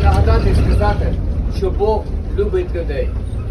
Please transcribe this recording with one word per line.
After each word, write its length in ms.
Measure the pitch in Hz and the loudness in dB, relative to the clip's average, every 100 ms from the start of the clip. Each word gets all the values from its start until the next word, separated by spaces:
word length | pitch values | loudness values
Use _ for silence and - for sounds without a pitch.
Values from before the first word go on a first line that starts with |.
нагадати 460 | 196 190 - 220 196 | 4 4 4 4 4
і 40 | 190 | 2
сказати, 500 | 185 - 208 - - - - - - - | 4 2 2 0 0 -2 -2 -2 -2 -2
що 120 | 160 | -2
Бог 340 | 151 214 240 - - - - | 0 0 0 -2 -6 -4 -2
любить 380 | 208 185 175 175 | -2 -2 -2 -4
людей. 340 | 160 139 - - - - - | -4 -4 -4 -4 -6 -6 -6